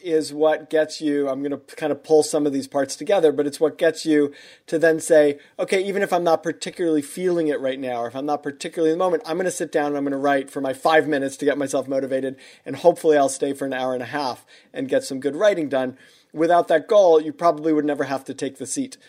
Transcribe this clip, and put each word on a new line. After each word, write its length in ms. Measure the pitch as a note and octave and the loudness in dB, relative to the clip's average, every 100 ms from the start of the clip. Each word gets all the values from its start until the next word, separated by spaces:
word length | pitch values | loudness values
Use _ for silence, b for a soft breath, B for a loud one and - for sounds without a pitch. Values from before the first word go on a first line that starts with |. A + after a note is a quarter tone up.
is 320 | F3+ D#3+ C#3 | -2 -2 -2
what 340 | D3 D#3 D#3 D3+ | 0 2 2 0
gets 320 | D#3 D3+ - | -2 0 -2
you, 280 | D#3 C#3+ C#3 | -2 -2 -2
I'm 120 | C3+ | -4
gonna 180 | C#3+ C#3 | -6 -8
p-, 180 | - - | -10 -8
kind 160 | D#3 | -6
of 100 | C#3+ | -6
pull 220 | - D#3 | 4 4
some 220 | D3+ D#3 D3 | 4 0 0
of 60 | |
these 140 | C#3 C3 | -2 -4
parts 300 | C#3+ C3+ - | -4 -4 -6
together, 340 | D3+ G3 D#3 | 0 4 4
but 160 | C3+ C#3+ | 2 -2
it's 140 | C#3 | -2
what 180 | D#3 C#3+ | -2 0
gets 260 | E3 D#3+ | 0 0
you 280 | D#3+ D3+ C#3+ B B B - | 0 2 2 B B B -6
to 100 | D#3+ | 2
then 220 | D#3+ D#3+ | 2 2
say, 400 | - D#3 D3 C#3+ B - | 4 4 6 0 B -8
"Okay, 240 | F3+ G3 | -2 -2
even 180 | G3 G3 | -2 -2
if 100 | G3 | 0
I'm 120 | F3+ | 0
not 180 | E3+ D#3+ | 2 0
particularly 600 | E3+ - F#3 - E3+ D#3 | -2 -8 -10 -4 -2 0
feeling 440 | C#3+ - F3+ E3+ D#3 | -2 -4 -2 0 0
it 140 | C3 | -2
right 180 | C3+ C3+ | -4 -4
now, 240 | B2+ A#2+ | -6 -6
or 60 | A#2+ | -6
if 80 | C3 | -6
I'm 100 | D3 | -6
not 160 | C#3+ | -6
particularly 500 | D3 C#3+ - F3+ D#3+ | -6 -10 -8 -2 0
in 60 | D#3+ | 2
the 60 | |
moment, 180 | F#3 D#3+ | 0 -2
I'm 120 | D#3+ E3 | -2 -4
gonna 160 | F3+ | -4
sit 180 | - E3 | -4 -2
down 180 | D#3+ D3 | -2 0
and 80 | C#3+ | -2
I'm 60 | |
gonna 160 | C#3 C#3 | -4 -2
write 320 | C#3+ C#3 C3+ | 0 0 -2
for 100 | C#3+ | -6
my 120 | C3+ | -6
five 340 | C3 D#3+ D#3 C#3+ | -2 2 4 2
minutes 300 | C#3+ C#3 - | -2 -4 -2
to 80 | |
get 140 | C#3+ C#3 | -2 0
myself 280 | C#3 C#3 B2+ | -2 -4 -2
motivated, 480 | C3+ C3+ C3+ C3+ C3+ B B - | -4 -2 -4 -4 -8 B B -12
and 80 | |
hopefully 420 | C3+ F3 E3+ D#3+ D3 | 2 2 4 4 4
I'll 120 | C3+ | 2
stay 240 | - C#3+ | 0 -4
for 140 | C3+ C3+ | -4 -6
an 60 | |
hour 220 | C3 C3 | -4 -4
and 80 | B2+ | -4
a 40 | A#2 | -6
half 380 | D3 C3+ A2+ _ b b | -4 -4 -8 _ b b
and 160 | - C3+ | -10 -2
get 160 | C3+ | -2
some 160 | - C3+ | -2 -6
good 160 | C#3 D3 | -6 0
writing 320 | D#3+ E3 C#3+ | 0 0 -2
done." 280 | C3 C3 B2 b b b | -2 -4 -8 b b b
Without 340 | D3+ E3+ F3 F3 | -2 2 4 4
that 220 | E3 - | 0 4
goal, 340 | G#3 F#3 D#3+ | 6 6 6
you 100 | D#3 | 2
probably 400 | C#3+ E3+ D3+ D#3 | 0 0 2 0
would 120 | D3+ | 0
never 200 | D3 C#3+ | 0 -2
have 200 | C3+ C3+ | -4 -6
to 100 | C3+ | -8
take 240 | C3 C#3 C3+ | -8 -8 -8
the 80 | B2 | -8
seat. 300 | - C3 - | -6 -8 -12